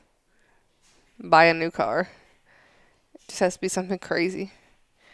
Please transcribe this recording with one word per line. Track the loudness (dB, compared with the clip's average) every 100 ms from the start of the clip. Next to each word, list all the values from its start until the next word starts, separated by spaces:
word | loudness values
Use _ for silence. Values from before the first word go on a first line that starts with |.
| _ _ _ _ _ _ _ _ _ _ _ -14
buy | 4 6 6
a |
new | 4 -2
car." | -4 -2 -2 -4 -10 _ _ _ -20 _ _ _ _ _ -20
It | -14
just | -2
has | -2 -2
to |
be | -6
something | -6 -6 -8
crazy. | -4 -2 -2 -4 -12 -14 _ _ _ _ _